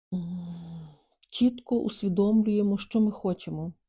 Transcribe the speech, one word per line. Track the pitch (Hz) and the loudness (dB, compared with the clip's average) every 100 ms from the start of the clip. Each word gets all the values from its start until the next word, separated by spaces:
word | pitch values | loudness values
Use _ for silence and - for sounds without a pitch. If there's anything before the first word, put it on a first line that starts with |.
| - | -10
м, | 185 170 180 175 170 170 165 156 - _ _ - | -8 -6 -8 -10 -12 -14 -14 -16 -20 _ _ -8
чітко | - 247 247 - 233 | 2 2 2 -4 -2
усвідомлюємо, | 220 - 202 180 202 220 214 208 202 196 | -2 -4 -2 2 4 4 4 4 2 0
що | - 226 | 0 2
ми | 214 | 2
хочемо, | 202 196 180 - 156 165 - | 0 -4 -4 -6 -6 -8 -10